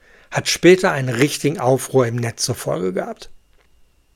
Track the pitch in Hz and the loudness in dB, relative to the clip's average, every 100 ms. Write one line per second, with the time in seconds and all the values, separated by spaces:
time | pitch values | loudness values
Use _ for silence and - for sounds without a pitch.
0 | _ _ _ - - - 165 185 190 151 | _ _ _ -6 -4 4 6 6 4 -2
1 | 127 117 147 - 143 120 123 131 - 135 | -4 0 0 0 -4 0 2 0 2 0
2 | 117 120 117 - - 120 139 151 185 185 | 0 -2 -6 -4 -6 -4 -6 -4 -4 -4
3 | 226 220 - - _ _ _ _ _ _ | -8 -12 -16 -20 _ _ _ _ _ _
4 | _ | _